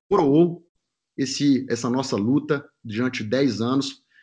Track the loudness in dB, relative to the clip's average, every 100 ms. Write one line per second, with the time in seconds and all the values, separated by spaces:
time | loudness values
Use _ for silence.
0 | -2 2 4 4 4 0 _ _ _ _
1 | _ -6 -4 0 2 2 0 -4 -2 -2
2 | -2 -2 0 0 0 -4 -6 _ -10 -4
3 | -4 -4 -2 0 0 0 -2 -2 -4 -8
4 | _ _